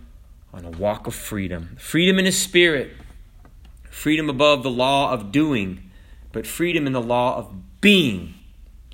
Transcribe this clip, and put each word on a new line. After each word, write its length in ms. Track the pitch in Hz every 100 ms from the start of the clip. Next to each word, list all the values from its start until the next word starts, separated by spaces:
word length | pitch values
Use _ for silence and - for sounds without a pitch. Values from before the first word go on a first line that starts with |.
| - - - - -
on 140 | 95 85
a 40 |
walk 360 | 82 104 107 123
of 80 |
freedom. 600 | - - 104 92 85 85 -
Freedom 400 | - 156 180 190
in 80 | 185
his 120 | 180
Spirit. 540 | - 175 175 139 - - - - - - - - - - -
Freedom 400 | - 151 156 151
above 360 | 127 151 143
the 60 | 131
law 420 | 123 131 139 131
of 200 | 127 101
doing, 580 | 143 156 123 95 85 - - - - -
but 160 | 113 -
freedom 400 | - 175 165 139
in 60 |
the 80 | 131
law 380 | 117 123 127 127
of 420 | 101 95 - -
being 540 | 208 190 139 92 82 - - - - - -